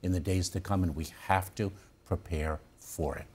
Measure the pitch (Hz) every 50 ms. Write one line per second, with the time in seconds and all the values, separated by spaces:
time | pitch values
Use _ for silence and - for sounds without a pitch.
0 | - 92 92 90 76 98 95 92 90 - - 95 92 - 101 95 92 87 73 76
1 | 80 - - - - - 95 95 92 92 - - 110 98 95 - - - - _
2 | _ - - - - - 82 76 76 78 76 73 - - - - - - - -
3 | 82 71 65 - - - -